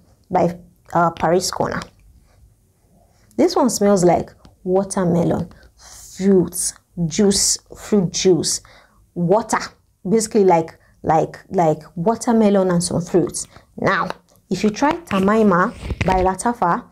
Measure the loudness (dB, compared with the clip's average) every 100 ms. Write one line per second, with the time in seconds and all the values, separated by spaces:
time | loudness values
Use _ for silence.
0 | _ _ -4 0 0 -4 -18 _ -6 0
1 | 0 0 0 0 -2 -4 -6 -6 -10 _
2 | _ _ _ _ _ _ _ _ _ _
3 | _ _ _ -2 0 2 0 2 2 4
4 | 4 2 -2 -16 -20 _ -2 -2 -2 -2
5 | 0 0 0 -2 -6 -14 -20 _ -20 -20
6 | -18 -4 2 2 2 -4 -8 -10 _ -6
7 | -4 0 2 2 0 -4 -8 -16 -2 0
8 | 0 0 2 2 0 -6 -10 -20 _ _
9 | _ -4 0 0 0 -4 -6 _ _ _
10 | -2 -2 0 2 4 4 0 -10 _ _
11 | -2 0 0 -6 -8 0 0 0 -6 -6
12 | -2 -2 0 2 4 4 2 0 -2 -4
13 | 0 0 0 -4 -14 -18 _ -6 -2 -2
14 | -4 -10 _ _ -8 -2 -2 0 -2 -2
15 | -4 -2 2 2 4 2 0 -4 -10 -4
16 | 0 0 0 0 -4 -2 0 -2 -6